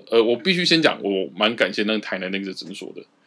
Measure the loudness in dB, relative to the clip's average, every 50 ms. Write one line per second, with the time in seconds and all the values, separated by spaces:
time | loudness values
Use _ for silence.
0 | -2 2 4 4 6 4 2 0 2 0 0 2 2 2 4 4 4 2 0 0
1 | -2 -2 0 0 -2 -4 -2 0 0 2 2 2 0 0 0 -2 -2 0 0 -2
2 | -4 -4 -6 -6 -4 -4 -4 -4 -6 -6 -8 -10 -12 -14 -12 -12 -12 -14 -14 -16
3 | -18 _ _ _ _